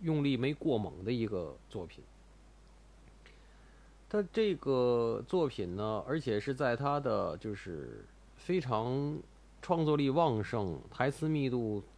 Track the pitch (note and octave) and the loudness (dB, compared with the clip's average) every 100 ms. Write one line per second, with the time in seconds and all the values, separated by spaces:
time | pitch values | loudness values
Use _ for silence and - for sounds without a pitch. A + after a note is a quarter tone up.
0 | E3 D#3 C#3+ C3 B2+ D#3 E3 A#2+ G2+ D2 | -2 0 2 2 0 0 2 2 0 -6
1 | G2 B2 A2 F#2 D#2+ B1+ - G#2+ E2 - | -4 -2 0 -2 -6 -10 -12 -10 -10 -14
2 | - - - - - - - - - - | -20 -20 -20 -20 -20 -20 -20 -20 -20 -20
3 | - - - - - - - - - - | -20 -20 -20 -20 -20 -20 -20 -20 -20 -20
4 | - G#3 F#3+ - A3 E3+ C#3 C3 B2 A#2+ | -4 -2 0 2 2 2 2 4 6 4
5 | A#2 G#2+ A#2 F#3 D3+ - F2+ F2+ G#2+ A2 | 2 0 0 0 0 0 -4 -2 -2 -2
6 | - D#3 B2+ G#2 C3+ C3 C3+ A#2+ C#3+ C#3+ | -2 -4 0 -2 0 0 0 0 0 0
7 | C3+ G#2+ F2 E2 G#2+ G2+ F#2+ D#2+ B1 G#1+ | 0 0 0 -4 -6 -8 -8 -10 -10 -12
8 | G1+ - - - - F3+ B2+ A2 A#2 C3 | -16 -20 -20 -16 -2 -2 0 0 0 0
9 | C#3+ D#3 - - - - - E3+ D#3 D3 | -2 -4 -10 -20 -20 -12 -2 2 4 4
10 | C#3 C#3+ E3 A2+ G2+ A#2 G2 D2+ - - | 4 4 4 4 0 -2 -2 -4 -8 -2
11 | C3 C#3+ D#3 D#3 C3+ B2 A2+ G#2 - | 0 0 -2 0 0 0 -2 -4 -6